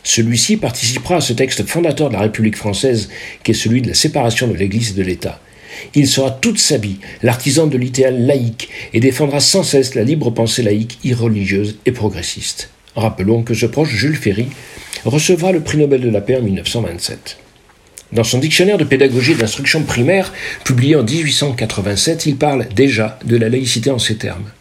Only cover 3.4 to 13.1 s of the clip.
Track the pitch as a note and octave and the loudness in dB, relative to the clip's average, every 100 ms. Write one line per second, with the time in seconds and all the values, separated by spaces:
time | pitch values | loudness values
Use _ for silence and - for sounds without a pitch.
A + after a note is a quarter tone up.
3.4 | - A2 A2 B2 A#2 - D3+ D3 A#2 A2+ | -2 0 2 0 0 0 0 2 0 0
4.4 | A#2+ F#2 G2 G#2+ A#2 G2 F#2 F2 F#2 - | 0 0 0 0 -2 -2 -2 -4 -8 -10
5.4 | - - - - - D3 C3+ - C3+ B2 | -20 -20 -20 -18 -2 2 4 2 0 0
6.4 | A#3 G3 - C#3 G2+ F#2+ - - B2 A#2+ | 0 0 0 0 -2 -8 -12 -2 0 0
7.4 | C#3+ D3 D#3 B2+ B2+ B2+ C3 B2+ B2 C#3 | 2 2 2 2 -2 2 2 4 2 2
8.4 | A#2+ - - - - A2 C3 B2 D3 C#3+ | 0 -4 -12 -14 -4 2 2 2 0 2
9.4 | - F#3+ D#3+ C#3 B2+ A#2+ A2+ D#3 B2 A2+ | 2 2 4 2 2 0 0 2 0 0
10.4 | A2+ - A2 G#2 A2+ - C3 A#2+ A#2 G#2 | 0 2 2 0 -2 -4 -2 0 0 0
11.4 | F#2+ G2 G#2 G#2+ - A#2+ G#2+ E2 D#2 - | 0 0 -2 -2 -4 -2 -4 -4 -8 -8
12.4 | - - - _ - - A2 | -10 -10 -14 _ -12 -4 -4